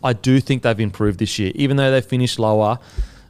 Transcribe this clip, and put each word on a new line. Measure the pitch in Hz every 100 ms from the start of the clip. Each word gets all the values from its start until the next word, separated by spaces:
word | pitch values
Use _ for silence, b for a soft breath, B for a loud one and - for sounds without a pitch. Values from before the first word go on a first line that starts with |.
I | 127
do | 110 127 131
think | - 131
they've | 123 107
improved | 104 - 107 90
this | 107 -
year. | 95
Even | - 139 139
though | 135
they | 135
finished | - 127 123 -
lower, | 110 107 107 120 B B B B